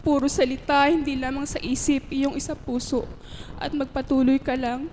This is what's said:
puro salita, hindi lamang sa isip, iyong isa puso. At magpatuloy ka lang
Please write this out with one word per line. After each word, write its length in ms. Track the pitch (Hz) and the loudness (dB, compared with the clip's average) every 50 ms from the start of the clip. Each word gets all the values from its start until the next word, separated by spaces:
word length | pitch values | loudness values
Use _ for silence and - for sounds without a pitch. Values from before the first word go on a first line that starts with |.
| - | 4
puro 240 | 320 294 277 254 285 | 4 2 4 2 2
salita, 560 | - - 277 254 262 262 - - 285 277 277 | 2 2 2 2 0 -6 -2 2 4 6 6
hindi 320 | 294 339 320 285 294 277 262 | 6 4 2 2 0 -2 -2
lamang 240 | 262 254 269 277 285 | -2 -4 -4 -4 -4
sa 160 | 294 - - | -4 -4 -6
isip, 480 | - 240 254 - - - 285 269 - - - | -2 -2 -2 0 2 2 2 2 0 -2 -2
iyong 240 | 269 269 277 - | 0 0 0 0
isa 160 | 277 - - 302 | -4 -6 -6 -8
puso. 500 | - - - 240 247 - - 277 240 - - - - - - - - - - - | -8 -6 -4 -4 -4 -2 0 -2 -2 -2 -4 -12 -14 -14 -16 -16 -14 -14 -14 -10
At 160 | - - 277 302 | -8 -6 -4 -2
magpatuloy 640 | 285 269 262 - 269 262 - 269 262 262 254 269 269 | -2 -4 -2 -4 -6 -2 2 2 4 6 6 4 4
ka 140 | - 294 254 | 2 -2 -2
lang 300 | 262 254 233 247 254 285 330 | -2 -2 -4 -4 -4 -6 -10